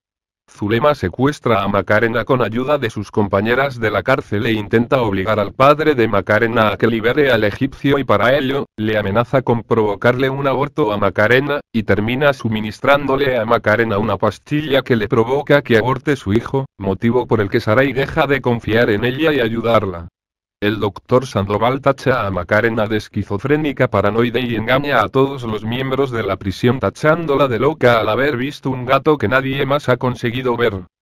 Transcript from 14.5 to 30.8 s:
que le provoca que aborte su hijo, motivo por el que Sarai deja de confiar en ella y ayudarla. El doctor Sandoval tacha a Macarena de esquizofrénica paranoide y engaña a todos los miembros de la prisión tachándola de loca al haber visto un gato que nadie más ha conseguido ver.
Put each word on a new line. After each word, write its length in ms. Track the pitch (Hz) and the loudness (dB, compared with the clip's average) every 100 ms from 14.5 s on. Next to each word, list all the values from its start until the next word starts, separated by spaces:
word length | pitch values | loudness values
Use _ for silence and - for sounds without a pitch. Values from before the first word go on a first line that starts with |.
| 147 156 135 | -4 0 0
que 120 | - 120 | 2 0
le 120 | 101 | 0
provoca 540 | 117 113 139 147 147 | 0 0 0 2 2
que 140 | 143 113 | 4 2
aborte 380 | 113 131 - 139 | 2 -2 -2 -4
su 180 | - | 0
hijo, 320 | 107 - 135 135 - | -2 0 -4 -6 -6
motivo 480 | 98 95 117 120 120 | -4 -2 0 0 2
por 160 | 117 | 0
el 80 | 98 | 0
que 100 | 120 | 0
Sarai 340 | 110 107 139 | 2 2 2
deja 340 | 127 135 - 139 | 0 -2 0 0
de 140 | 139 | 0
confiar 480 | 123 117 - 107 120 | 0 -2 0 0 2
en 160 | 101 120 | 2 -2
ella 280 | 131 160 | -2 0
y 60 | 147 | 0
ayudarla. 680 | 113 113 110 110 101 85 85 - _ _ _ _ | -2 -2 0 0 0 -6 -14 -20 _ _ _ _
El 160 | 104 104 | -2 -2
doctor 480 | 107 - - 123 131 | -4 -6 0 0 0
Sandoval 540 | 107 98 104 113 139 | -2 -2 0 0 0
tacha 440 | 139 131 - 127 101 | 0 0 0 -2 -2
a 60 | |
Macarena 560 | 90 87 107 117 117 104 | -4 -2 0 2 0 -2
de 80 | 107 | -2
esquizofrénica 920 | - 107 98 101 131 151 156 127 127 | -4 -6 -6 -4 0 0 0 -2 0
paranoide 500 | 101 101 110 120 120 | 2 2 2 0 0
y 160 | 123 113 | -2 -4
engaña 460 | 110 135 143 127 | 0 0 0 0
a 80 | 101 | 0
todos 340 | 135 135 139 | 2 0 -2
los 220 | 120 107 107 | -6 -6 -6
miembros 440 | 123 131 131 139 | -6 -2 -2 -2
de 140 | 117 | -2
la 140 | 101 95 | -4 -4
prisión 420 | 98 - 120 131 | -6 0 0 2
tachándola 720 | 98 - 156 165 160 139 139 | -2 0 0 0 0 0 0
de 100 | 110 | 0
loca 400 | 131 160 123 117 | 0 2 4 4
al 80 | 107 | 2
haber 300 | 110 139 123 | 0 0 -2
visto 320 | 131 147 139 | -4 -6 -6
un 160 | 127 123 | -6 0
gato 320 | 135 151 147 | 0 2 0
que 100 | 101 | 2
nadie 380 | 131 135 135 139 | 0 0 -2 -2
más 240 | 143 - | -2 0
ha 80 | 123 | 0
conseguido 580 | 127 120 123 120 127 120 | -2 -2 -4 -2 -2 0
ver. 300 | 120 98 | 0 -2